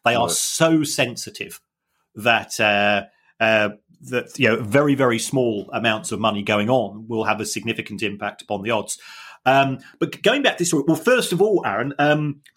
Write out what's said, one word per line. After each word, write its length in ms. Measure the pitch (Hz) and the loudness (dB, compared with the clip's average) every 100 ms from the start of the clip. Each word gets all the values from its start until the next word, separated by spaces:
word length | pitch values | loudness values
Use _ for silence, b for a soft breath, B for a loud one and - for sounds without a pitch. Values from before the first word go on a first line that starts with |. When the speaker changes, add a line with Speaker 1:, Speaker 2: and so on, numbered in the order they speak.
Speaker 1:
They 100 | 117 | -4
are 120 | 120 120 | -2 -2
Speaker 2:
Right. 100 | 170 | -2
Speaker 1:
so 480 | - - 165 160 | -4 0 2 2
sensitive 760 | 147 - 123 117 - - - - _ _ _ _ _ | 0 -2 -4 -4 -12 -14 -16 -18 _ _ _ _ _
that, 460 | - 113 113 - - | -4 0 0 0 0
uh, 440 | 107 101 104 101 98 b b b | 2 2 2 0 -2 b b b
uh, 280 | 110 110 208 - _ _ | 2 2 2 -4 _ _
that, 360 | 127 123 - - | -8 -6 -6 0
you 100 | 117 | 2
know, 120 | 117 | 2
very, 340 | 117 135 147 | 2 2 4
very 240 | 139 127 113 | 2 2 0
small 500 | - 135 120 107 95 | 0 0 0 -2 -4
amounts 400 | 120 113 110 - | -2 0 -2 -2
of 80 | 107 | -2
money 220 | 110 104 | -2 0
going 260 | 101 107 104 | 0 0 2
on 380 | 131 101 104 110 | 2 0 -6 -6
will 160 | 113 | -4
have 160 | 110 107 | -2 -2
a 60 | 104 | -4
significant 560 | 113 110 113 113 101 | -6 -6 -6 -8 -6
impact 400 | 107 101 104 - | -6 -6 -8 -8
upon 200 | - 104 | -8 -6
the 80 | 101 | -2
odds." 280 | 113 101 - B B B B 131 | -2 -4 -10 B B B B 2
Um, 320 | 135 135 131 B B | 4 4 -2 B B
but 140 | 170 | -4
g-, 80 | - | 0
going 220 | 196 269 | 0 2
back 160 | 254 - | 0 0
to 40 | |
this 60 | 175 | 0
story, 160 | 156 139 | 0 2
well, 100 | 160 | 0
first 360 | - 254 - | 4 2 2
of 100 | 175 | 2
all, 200 | 208 190 123 | 2 2 0
Aaron, 260 | 101 131 143 | -2 -2 0
um, 420 | 147 151 151 143 _ | 2 2 0 -6 _